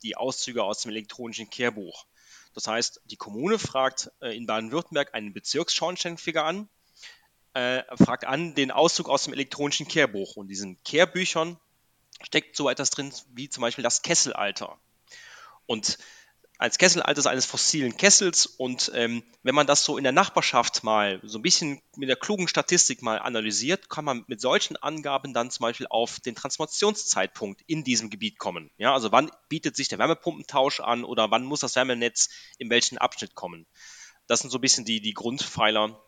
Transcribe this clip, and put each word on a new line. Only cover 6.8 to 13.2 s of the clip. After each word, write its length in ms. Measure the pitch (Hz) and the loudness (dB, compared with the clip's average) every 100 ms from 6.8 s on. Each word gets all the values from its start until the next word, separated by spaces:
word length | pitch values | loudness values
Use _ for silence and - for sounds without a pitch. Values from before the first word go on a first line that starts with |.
| _ _ - - _ _ _ | _ _ -20 -20 _ _ _
äh, 300 | 131 123 127 - 123 | -2 0 0 0 4
fragt 220 | - 123 | 4 2
an 300 | - 139 170 | -2 -4 -2
den 160 | 143 135 | -2 0
Auszug 400 | 123 165 - 170 | 4 4 4 2
aus 140 | 135 | 0
dem 100 | - | 0
elektronischen 520 | 127 135 - 143 - 143 | -6 -6 -4 -2 -2 0
Kehrbuch. 500 | 165 135 101 95 - | 2 2 0 -6 -10
Und 100 | 98 | -12
in 40 | |
diesen 320 | 98 101 90 | -10 -10 -12
Kehrbüchern 760 | - 143 180 180 185 170 165 175 _ _ _ _ _ - | 0 4 4 2 -2 -2 -2 -6 _ _ _ _ _ -20
steckt 340 | - 156 - - | -2 -2 0 -2
so 140 | 139 | 0
etwas 180 | 123 131 | 0 -2
drin 240 | - 139 - | -2 -6 -12